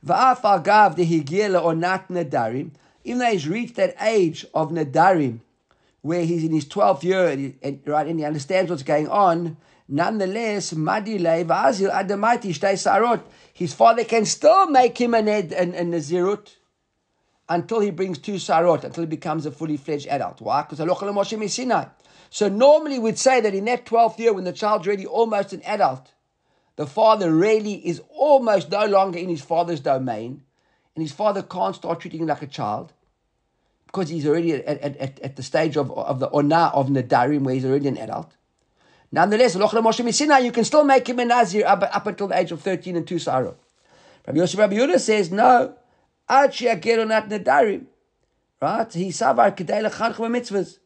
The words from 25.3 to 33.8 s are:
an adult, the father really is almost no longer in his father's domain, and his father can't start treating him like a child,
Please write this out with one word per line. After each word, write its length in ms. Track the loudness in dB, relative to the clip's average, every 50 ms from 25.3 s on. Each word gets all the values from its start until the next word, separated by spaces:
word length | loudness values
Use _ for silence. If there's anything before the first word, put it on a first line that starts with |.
| 0 -4 -4 -4 -8
an 100 | -14 -8
adult, 500 | -8 -2 0 0 0 0 -4 -12 _ _ _ _ _ _ _ _ _ _ _ _ _ _
the 100 | -10 -10
father 460 | -8 -2 2 4 4 4 4 2 2 4
really 420 | 4 4 4 2 2 0 -4 -8 -8 -6
is 140 | -6 -6 -6 -10 _
almost 640 | -4 -2 2 4 4 4 4 4 0 0 0 -2
no 160 | -2 -2 0
longer 320 | 2 4 2 2 2 -2 -8
in 100 | -6 -6
his 140 | -6 -8 -6
father's 380 | -4 -2 -2 -2 -2 -4 -6
domain, 600 | -2 -2 -2 -2 -2 -6 -6 -6 -8 -12 -14 -16 _ _ _ _ _ _ _ _ _ _ _
and 60 | -10 -8
his 100 | -8 -8
father 300 | -2 -2 -2 -2 -2 -6
can't 340 | -8 -6 -4 -4 -4 -4
start 240 | -6 -8 -8 -8 -8
treating 220 | -8 -12 -8 -6 -4
him 40 |
like 160 | -4 -4 -6 -6
a 40 |
child, 460 | -14 -10 -6 -6 -4 -4 -6 -8 -12 _ _ _ _ _ _ _ _ _ _ _ _ _ _ _ _ _ _